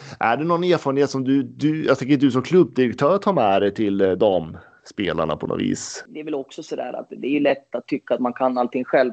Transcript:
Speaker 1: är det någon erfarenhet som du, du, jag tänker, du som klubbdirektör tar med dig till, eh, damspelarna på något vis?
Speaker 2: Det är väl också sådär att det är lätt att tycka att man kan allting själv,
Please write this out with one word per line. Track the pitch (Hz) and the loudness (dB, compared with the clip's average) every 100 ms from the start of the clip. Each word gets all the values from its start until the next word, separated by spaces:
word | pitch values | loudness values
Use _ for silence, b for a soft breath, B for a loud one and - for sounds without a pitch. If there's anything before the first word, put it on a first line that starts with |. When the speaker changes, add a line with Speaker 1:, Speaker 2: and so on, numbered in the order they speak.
| 139 B | -20 B
Speaker 1:
är | 110 120 | 0 0
det | |
någon | 160 170 | 0 0
erfarenhet | 180 160 139 135 143 | 2 0 0 0 0
som | 143 | 0
du, | 131 139 | 0 0
du, | 120 123 143 156 | 0 -2 -2 0
jag | 131 135 | 0 0
tänker, | 127 143 | 2 2
du | 135 | 4
som | 123 | 2
klubbdirektör | 120 180 170 - 127 107 143 196 | 2 4 4 2 0 2 2 2
tar | 202 | 2
med | 175 107 95 | 2 4 4
dig | 101 | 2
till, | 98 107 98 | 0 0 2
eh, | 95 | 2
damspelarna | 90 107 90 80 - - _ - - 92 80 80 76 | 4 2 2 -2 -10 -20 _ -14 -6 -4 -2 -2 -2
på | - | -4
något | 87 | -2
vis? | 98 101 - - - | -2 -4 -6 -14 -16
Speaker 2:
Det | 151 | -14
är | |
väl | 151 | -8
också | 143 131 - | -8 -8 -14
sådär | 156 139 123 | -12 -10 -8
att | 123 123 | -10 -12
det | 110 117 143 | -10 -4 0
är | |
lätt | 143 139 - | 0 0 -4
att | 120 - | -10 -6
tycka | 143 - | -8 -4
att | 117 | -2
man | 123 | -2
kan | 120 131 127 | -2 -2 0
allting | 120 131 | -2 -4
själv, | 127 147 123 | 0 2 2